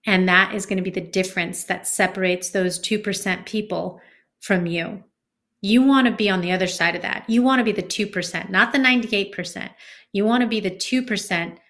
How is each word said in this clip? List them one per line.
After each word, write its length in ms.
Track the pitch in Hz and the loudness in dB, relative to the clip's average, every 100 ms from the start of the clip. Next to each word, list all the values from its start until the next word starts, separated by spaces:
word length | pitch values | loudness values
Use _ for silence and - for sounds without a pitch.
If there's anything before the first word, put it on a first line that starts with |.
| - | 2
And 220 | 185 185 | 2 6
that 260 | 180 190 | 4 4
is 120 | 208 - | -2 -4
gonna 160 | 190 | -2
be 80 | 185 | -2
the 100 | 185 | -6
difference 640 | 165 185 185 - 170 180 | -4 -2 -2 -4 -6 -6
that 220 | - 180 - | -6 -6 -4
separates 640 | - 185 190 185 180 - | 0 0 2 0 0 -2
those 280 | 196 180 175 | 0 0 -2
two 200 | - 214 | -2 -2
percent 480 | 214 180 196 180 - | -2 -4 -4 -4 -4
people 540 | 220 208 170 175 - - _ _ _ | -6 -4 -4 -6 -10 -20 _ _ _
from 260 | - 190 170 | -2 0 0
you. 360 | 170 165 - - _ _ _ _ _ | -4 -6 -10 -16 _ _ _ _ _
You 220 | 196 233 | 2 4
wanna 320 | 269 269 247 | 6 6 4
be 140 | 196 208 | 2 2
on 120 | 185 | 2
the 120 | 175 | 0
other 140 | 180 180 | 0 0
side 300 | - 170 175 | 0 0 0
of 60 | |
that. 220 | 175 - - | -6 -6 0
You 140 | 226 | 2
wanna 220 | 247 262 | 4 4
be 80 | 220 | 2
the 100 | 202 | 0
two 240 | 185 - 202 | -4 -4 -2
percent, 440 | 185 175 170 - | -4 -4 -6 -2
not 220 | 190 240 | 2 2
the 60 | 277 | 4
ninety-eight 540 | 262 247 214 202 196 | 4 2 0 -2 -4
percent. 400 | - 170 - - - - - _ | -8 -10 -10 -12 -14 -20 -20 _
You 120 | 196 | 0
wanna 220 | 214 240 233 | 2 2 2
be 140 | 220 | 0
the 160 | 196 185 | -2 -6
two 260 | - 254 | -2 -2
percent 560 | 247 202 - 175 170 - | 0 -4 -2 -2 -4 -10